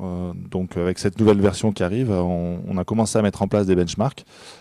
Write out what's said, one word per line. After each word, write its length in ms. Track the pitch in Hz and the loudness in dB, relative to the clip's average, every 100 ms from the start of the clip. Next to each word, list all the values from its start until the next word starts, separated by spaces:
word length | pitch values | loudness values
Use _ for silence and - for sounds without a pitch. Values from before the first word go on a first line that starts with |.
Euh, 300 | 92 90 90 87 90 | -8 -6 -8 -8 -8
donc 280 | 95 92 - | -6 -4 -2
avec 200 | 87 90 | -2 0
cette 220 | 101 92 | -4 2
nouvelle 220 | 110 101 | 4 6
version 320 | 98 90 110 | 4 2 -2
qui 100 | 101 | 0
arrive, 260 | 90 107 131 | -2 0 0
on, 520 | 95 87 90 87 87 90 | 0 0 -2 -4 -6 -6
on 120 | 95 | -6
a 80 | 90 | -2
commencé 340 | 107 110 113 | 0 0 2
à 20 | |
mettre 200 | 104 - | 2 0
en 80 | 98 | 0
place 180 | 104 98 | 2 4
des 80 | 90 | 2
benchmarks. 480 | 87 87 120 - - - - - | 2 0 -2 -4 -20 -20 -20 -20